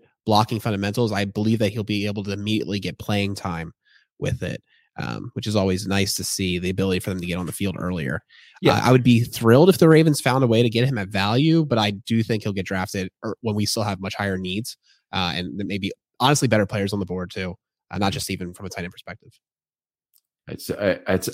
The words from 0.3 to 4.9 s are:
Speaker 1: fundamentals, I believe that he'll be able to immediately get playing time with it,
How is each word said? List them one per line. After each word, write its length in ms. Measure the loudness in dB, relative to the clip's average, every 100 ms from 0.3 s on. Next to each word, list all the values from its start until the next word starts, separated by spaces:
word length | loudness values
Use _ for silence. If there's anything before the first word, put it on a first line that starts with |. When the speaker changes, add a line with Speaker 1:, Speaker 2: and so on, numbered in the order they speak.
| 4 4 0
Speaker 1:
fundamentals, 520 | -2 -2 -2 0 0
I 140 | 0 -2
believe 340 | 0 2 2
that 120 | 2
he'll 100 | -2
be 220 | -4 -2 -2
able 180 | -4
to 80 | -6
immediately 480 | -6 -2 -2 -2 -4
get 200 | -6 -8
playing 360 | -4 -2 -2 -4
time 380 | -6 -6 -8 -14 _ _ _ -8
with 220 | -6 -4
it, 220 | -6 -10 _ _ _